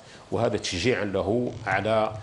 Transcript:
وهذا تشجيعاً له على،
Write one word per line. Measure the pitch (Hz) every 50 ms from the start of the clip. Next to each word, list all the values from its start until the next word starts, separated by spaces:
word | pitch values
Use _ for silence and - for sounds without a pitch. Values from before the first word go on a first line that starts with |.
| - - - - - - 98
وهذا | 98 117 120 101
تشجيعاً | 98 - - 98 87 87 127 120 90 104
له | 101 92 95 90 95 107 123 123 120 - - -
على، | 101 95 98 101 107 113 110 107 107 - -